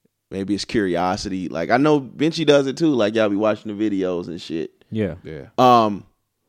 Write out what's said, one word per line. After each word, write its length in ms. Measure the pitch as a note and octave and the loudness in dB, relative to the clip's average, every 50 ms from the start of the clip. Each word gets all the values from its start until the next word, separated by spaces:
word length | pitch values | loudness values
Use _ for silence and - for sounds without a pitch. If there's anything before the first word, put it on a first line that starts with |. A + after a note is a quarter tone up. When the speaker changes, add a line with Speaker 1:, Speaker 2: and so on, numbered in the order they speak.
| _ _ _ _ _ _ | _ _ _ _ _ _
Speaker 1:
maybe 240 | - F#2+ G2 F#2+ G2+ | -8 -8 -4 -2 -4
it's 100 | F#2+ - | -4 -4
curiosity. 840 | - - A#2 G2+ F#2 E2+ E2+ F2+ F2+ F#2+ G2+ - G#2 F#2+ F#2+ F2+ C2+ | -2 -2 0 0 0 0 0 0 0 -2 -2 -4 -6 -6 -6 -6 -6
Like, 200 | A#1+ D#2 E2+ D2+ | -6 -4 0 0
I 80 | A2+ B2+ | 2 2
know 220 | C#3+ D3+ D3+ D3 | 4 4 2 2
Vinci 460 | C3+ A#2 - - C#3+ E3 D#3+ E3 D#3+ | 0 -4 -6 -2 -2 -2 -2 2 4
does 220 | D3 C#3+ C#3+ C#3 C3+ | 4 4 4 4 0
it 100 | C3 C#3+ | -2 0
too. 160 | E3 D#3 C#3+ | 0 2 2
Like, 220 | A#2 G#2+ G#2 A2 | 2 2 2 2
y'all 140 | A2+ G#2+ G#2 | 2 0 2
be 60 | G2+ | 0
watching 400 | G2 G#2+ G#2+ G#2+ G#2 - A2 G#2 | 0 0 0 0 -2 -6 -10 -6
the 140 | G2+ G#2+ G#2+ | -4 -2 -2
videos 380 | G2+ F#2+ F#2 F2+ F2+ E2+ F2+ F2 | 0 0 0 -2 -2 -4 -4 -6
and 140 | D#2+ F2+ | -10 -12
shit. 420 | - - D#2+ E2 D2 - - _ _ _ | -10 -8 -6 -6 -6 -8 -10 _ _ _
Speaker 2:
Yeah. 240 | A2+ A2 G#2 F#2 D#2 F#2 - | -4 -4 -2 -2 -4 -8 -12
Speaker 3:
Yeah. 240 | - D#2+ D2 C#2 - _ - | -14 -14 -14 -14 -8 _ 2
Speaker 1:
Um, 480 | B2+ B2+ A#2+ A#2+ A2 G#2+ G#2 F2+ - _ _ _ _ _ _ _ _ | 4 6 6 6 4 2 -2 -6 -10 _ _ _ _ _ _ _ _